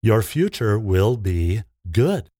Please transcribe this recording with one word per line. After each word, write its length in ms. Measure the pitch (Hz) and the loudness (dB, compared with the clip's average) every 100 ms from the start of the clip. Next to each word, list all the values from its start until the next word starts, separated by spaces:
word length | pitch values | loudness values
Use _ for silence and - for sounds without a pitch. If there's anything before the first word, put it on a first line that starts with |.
Your 200 | 110 110 | 2 2
future 580 | 107 147 196 - 113 104 | 0 -2 -2 -2 0 0
will 380 | 107 92 104 123 | 2 2 2 0
be 460 | 95 87 85 104 - _ 90 | -2 0 0 -2 -6 _ -6
good 380 | 82 143 202 - | 0 0 0 -6